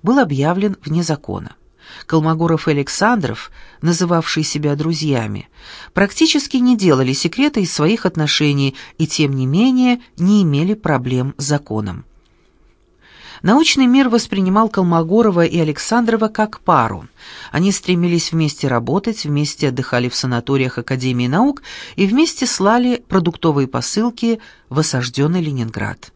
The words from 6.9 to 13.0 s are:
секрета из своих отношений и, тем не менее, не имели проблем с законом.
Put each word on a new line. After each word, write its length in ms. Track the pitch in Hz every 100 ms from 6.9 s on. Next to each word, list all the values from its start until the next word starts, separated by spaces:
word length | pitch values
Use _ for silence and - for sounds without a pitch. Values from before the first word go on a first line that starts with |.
| 131 127
секрета 480 | 135 170 - 294 240
из 120 | 180
своих 340 | - 151 226 180
отношений 680 | - 151 - 151 143 139 - - -
и, 100 | 160
тем 260 | - 147
не 140 | 135 131
менее, 540 | 160 254 254 254 240 - -
не 260 | 180 208
имели 320 | 175 143 175
проблем 600 | 214 165 139 123 127 131 -
с 80 |
законом. 600 | 139 143 143 107 101 85 - _ _ _ _ _ _ _ _ _